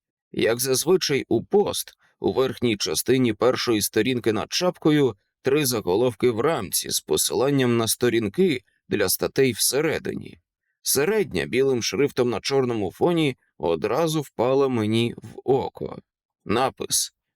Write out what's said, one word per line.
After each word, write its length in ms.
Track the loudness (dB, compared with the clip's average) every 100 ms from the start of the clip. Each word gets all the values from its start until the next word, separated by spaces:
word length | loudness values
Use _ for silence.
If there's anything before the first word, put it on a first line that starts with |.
| _ _ _
Як 280 | -2 0 0
зазвичай 640 | -2 -2 2 0 2 -2 0
у 160 | -2
пост, 500 | 2 0 0 -4 -10 _ _ _
у 140 | -2
верхній 440 | 0 -2 0 -2 -2
частині 560 | -2 -2 0 2 2
першої 480 | 2 0 2 0 0
сторінки 520 | 0 0 0 0 0
над 200 | -2 -4
шапкою 640 | -2 -2 0 2 4 2 -2 _ _
три 240 | 0 0 0
заголовки 640 | -2 0 2 2 2 0
в 100 | 2
рамці 500 | 0 -2 -4 -6 -4
з 100 | -6
посиланням 800 | -2 -2 0 0 2 2 2 2
на 100 | 0
сторінки 720 | 0 2 2 0 2 2 0 -6 _ -6
для 200 | -2 0
статей 420 | 0 0 2 2
всередині. 880 | 2 -2 0 0 -2 -6 -10 -12 -20 _ _ _ _
Середня 640 | -2 0 2 0 0 -2 -2
білим 380 | 0 2 0
шрифтом 460 | -2 0 0 0 0
на 100 | -2
чорному 520 | -2 0 0 -2 -6
фоні 460 | 0 0 2 0 -4 _ _
одразу 640 | -2 -2 0 0 0 -2
впала 460 | -6 -2 0 2 2
мені 460 | 0 0 0 0 -4
в 220 | -16 -8
око. 560 | 0 0 -2 -8 -12 -12 -18 _ _ _ -4
Напис: 680 | -2 -2 -4 -6 -4 -6 _ _